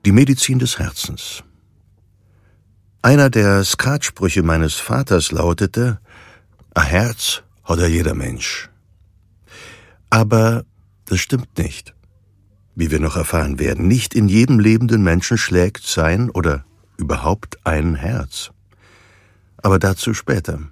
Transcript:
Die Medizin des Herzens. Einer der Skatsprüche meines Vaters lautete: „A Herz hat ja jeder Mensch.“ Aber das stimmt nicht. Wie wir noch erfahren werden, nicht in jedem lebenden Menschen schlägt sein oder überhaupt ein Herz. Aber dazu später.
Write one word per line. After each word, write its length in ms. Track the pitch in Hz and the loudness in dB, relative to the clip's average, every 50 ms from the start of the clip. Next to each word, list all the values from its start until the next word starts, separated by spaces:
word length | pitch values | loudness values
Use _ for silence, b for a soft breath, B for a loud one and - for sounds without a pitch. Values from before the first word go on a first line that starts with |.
| - | 2
Die 80 | 101 | 4
Medizin 460 | 98 120 143 135 139 131 - - 131 | 6 6 6 4 4 0 0 -2 0
des 220 | 127 127 120 - - | 0 0 -2 -4 -6
Herzens. 640 | - - - - - - 82 - - - - - - _ _ _ _ _ _ _ _ _ _ _ _ _ _ _ _ _ _ _ _ _ _ _ _ _ _ _ _ _ _ _ - | -6 -8 -6 -8 -10 -10 -10 -12 -12 -14 -14 -16 -18 _ _ _ _ _ _ _ _ _ _ _ _ _ _ _ _ _ _ _ _ _ _ _ _ _ _ _ _ _ _ _ 2
Einer 260 | 120 139 147 139 135 | 4 6 6 6 4
der 340 | 120 113 104 101 98 98 98 | 4 4 4 4 4 2 2
Skatsprüche 800 | - - - - 131 143 147 - - - - 95 90 78 98 | 0 -2 -2 -2 -2 -2 -2 -6 -8 -4 -2 -2 0 0 0
meines 320 | 82 82 80 80 80 76 - | 0 2 2 2 0 -2 -4
Vaters 580 | - - - 117 131 139 - 98 85 80 - | -6 -6 -4 -2 -2 0 2 0 0 0 0
lautete: 680 | - 78 80 87 85 - 101 92 - - 120 123 110 - b b b b b b b b b b b b b _ _ | -2 0 0 0 0 0 -2 -2 0 -2 -2 -2 -2 -6 b b b b b b b b b b b b b _ _
„A 80 | - | -2
Herz 640 | 76 71 85 92 113 117 117 - - - - - _ _ _ _ _ | 0 2 0 0 0 -2 -4 -4 -6 -6 -6 -6 _ _ _ _ _
hat 140 | - 85 | -4 0
ja 80 | 82 90 | 0 2
jeder 300 | 85 82 85 82 78 69 | 2 2 0 0 -2 -2
Mensch.“ 560 | 65 65 62 60 - - - - - - - _ _ _ _ _ _ _ _ _ _ _ _ _ _ B B B B B B B B B B B B B _ | -4 -6 -8 -8 -8 -8 -8 -8 -10 -12 -16 _ _ _ _ _ _ _ _ _ _ _ _ _ _ B B B B B B B B B B B B B _
Aber 540 | - 113 110 104 117 113 110 113 117 117 - _ _ _ _ _ _ _ _ | 2 2 4 4 4 4 4 2 0 -2 -6 _ _ _ _ _ _ _ _
das 140 | - 95 90 | -4 -4 -4
stimmt 360 | - - - 123 123 _ _ - | -2 -2 -4 -4 -4 _ _ -6
nicht. 340 | 80 71 - - - - _ _ _ _ _ _ _ _ _ _ _ _ _ _ _ _ _ | -6 -6 -6 -12 -18 -20 _ _ _ _ _ _ _ _ _ _ _ _ _ _ _ _ _
Wie 160 | - 82 80 | -6 -4 -2
wir 100 | 78 76 | -2 -2
noch 160 | 76 76 - | -2 -2 -2
erfahren 440 | 87 80 - - 82 76 71 69 67 | -4 -4 -2 -2 -2 -2 -2 -4 -2
werden, 280 | 73 65 62 - 85 | -2 -2 -2 0 2
nicht 280 | 92 117 123 107 - - | 2 2 2 0 -2 0
in 120 | 120 107 | 2 2
jedem 320 | 95 95 110 120 - 135 110 | 4 4 4 4 4 4 4
lebenden 440 | 104 107 110 113 123 113 117 110 98 | 6 4 4 4 2 2 2 2 4
Menschen 340 | 85 82 90 - - 117 | 4 2 2 0 0 -2
schlägt 480 | 107 - - 92 90 87 98 - - - | -2 -2 0 2 2 2 2 -2 -8 -10
sein 460 | - - 85 80 80 87 104 123 117 | -6 -2 0 0 0 2 0 -2 -2
oder 340 | - 85 78 82 71 69 - _ _ _ _ _ _ | -2 -2 -2 -2 -2 -2 -8 _ _ _ _ _ _
überhaupt 640 | - 95 71 - - - 76 101 - - - - _ _ | -10 -6 -4 -4 -2 -2 -2 -2 -4 -6 -18 -20 _ _
ein 300 | - 80 76 76 85 80 | -4 -2 0 -2 -2 -2
Herz. 560 | 65 65 104 123 - 64 67 - - - - _ _ _ _ b b b b b b b b b b b b b b b b b | -4 -4 -6 -6 -6 -8 -10 -12 -14 -14 -14 _ _ _ _ b b b b b b b b b b b b b b b b b
Aber 200 | - - 95 98 | -4 0 2 2
dazu 380 | 92 98 98 92 - - 117 107 | 2 2 0 -2 -2 -4 -4 -4
später. 420 | - - - - 98 - - 80 73 76 73 | -4 -2 -2 -2 -2 -2 -6 -10 -10 -12 -16